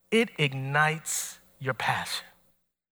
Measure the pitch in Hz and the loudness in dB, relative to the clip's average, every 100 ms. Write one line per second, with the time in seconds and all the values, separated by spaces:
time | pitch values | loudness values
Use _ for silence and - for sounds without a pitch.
0 | - 226 233 - 143 135 135 143 156 160 | 0 2 2 0 -2 -2 0 2 4 0
1 | - - - - _ - 131 120 - 135 | -4 -6 -6 -12 _ -8 -6 -2 -2 -2
2 | - - - _ _ _ _ _ _ | -4 -8 -10 _ _ _ _ _ _